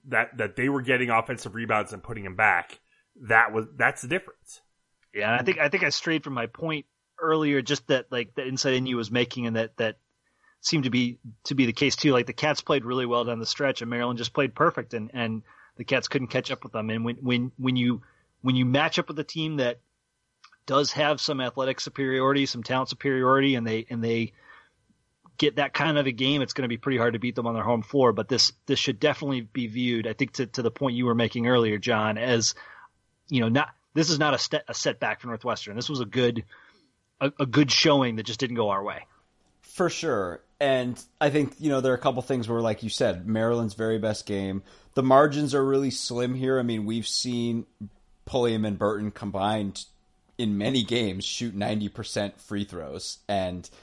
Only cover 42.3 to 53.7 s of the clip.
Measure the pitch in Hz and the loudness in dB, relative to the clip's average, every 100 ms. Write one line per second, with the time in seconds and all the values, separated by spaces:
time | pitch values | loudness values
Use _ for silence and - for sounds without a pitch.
42.3 | 131 110 117 113 107 110 - 120 90 90 | -2 -2 0 0 -2 -4 0 0 0 -2
43.3 | 110 113 120 113 104 110 110 107 107 - | 0 2 2 -2 -2 -2 0 0 -4 -4
44.3 | 101 98 95 - - - - 131 135 151 | -2 -2 -4 -8 -20 -6 0 6 8 6
45.3 | 143 147 139 135 139 139 127 - 120 123 | 4 0 2 2 2 0 -2 -4 -2 -2
46.3 | 131 131 131 120 110 104 113 107 - 127 | -2 0 2 0 -2 -2 -4 -4 -4 -2
47.3 | 120 120 117 - - 104 - _ _ - | -2 -2 -2 -6 -12 -18 -18 _ _ -4
48.3 | 135 120 110 107 98 104 104 107 - 101 | 0 2 2 -2 0 0 0 -4 -6 -6
49.3 | 95 101 110 98 - - _ _ _ _ | -2 0 0 -4 -8 -14 _ _ _ _
50.3 | - 113 101 110 135 104 120 107 92 - | -6 -2 0 0 0 0 0 0 -4 -6
51.3 | - 120 98 107 107 101 - 104 110 101 | -6 -6 -4 -2 -2 -4 -8 -8 -4 -6
52.3 | - - 101 101 87 73 82 - - - | -8 -8 -6 -6 -8 -10 -10 -12 -10 -4
53.3 | 101 92 90 - | -2 -2 -6 -12